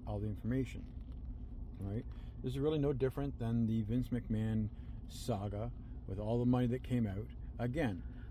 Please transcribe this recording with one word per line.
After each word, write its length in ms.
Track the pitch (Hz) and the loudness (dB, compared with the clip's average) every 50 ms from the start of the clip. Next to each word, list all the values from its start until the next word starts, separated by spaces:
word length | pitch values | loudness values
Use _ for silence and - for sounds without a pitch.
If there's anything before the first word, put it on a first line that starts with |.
| - - | -4 -4
all 120 | 107 101 | -2 0
the 80 | 104 107 | 0 0
information, 560 | 104 101 - 110 123 131 131 - - - - - - - - - - - - - - - - - - - - - - - | -2 -2 0 0 2 2 2 0 -2 -8 -8 -8 -8 -8 -8 -8 -8 -8 -6 -8 -8 -8 -8 -8 -8 -8 -8 -8 -6 -6
right? 260 | 98 98 101 117 - - - - - - - - - | -4 -2 -2 -2 -4 -4 -8 -8 -8 -10 -8 -6 -4
This 100 | 131 123 | -2 0
is 60 | 139 | 2
really 200 | 135 151 156 156 | 2 2 4 4
no 140 | 139 143 151 | 4 2 4
different 440 | 120 131 131 123 - 139 143 - - | 4 2 2 2 2 -2 -2 -2 -2
than 300 | 117 117 117 117 117 107 | 0 2 4 4 4 4
the 140 | 110 113 | 4 2
Vince 260 | 110 101 117 127 123 - | 2 2 2 2 2 2
McMahon 600 | 123 120 - - 110 107 110 110 110 110 107 107 - - - - - - - - | 0 0 0 2 2 2 2 4 2 2 2 0 -2 -6 -10 -8 -8 -8 -8 -8
saga 640 | - - - - 117 98 101 104 98 104 110 120 - - - - - - - - | -8 -6 -2 0 0 0 0 0 -2 -2 -2 -4 -4 -6 -8 -8 -8 -8 -6 -6
with 120 | 98 95 | -4 -2
all 180 | 104 107 117 120 | 0 2 4 4
the 60 | 123 | 6
money 220 | 123 127 123 123 120 | 6 6 6 6 4
that 160 | 120 127 120 | 2 0 0
came 240 | - 123 123 117 104 | 2 2 4 4 2
out. 200 | 92 98 113 123 - - - - - - | 2 -2 -4 -6 -6 -8 -8 -8 -4 -2
Again, 420 | 117 123 123 160 160 117 98 85 - - - - - - | -2 0 0 2 2 0 0 -2 -4 -6 -8 -8 -10 -8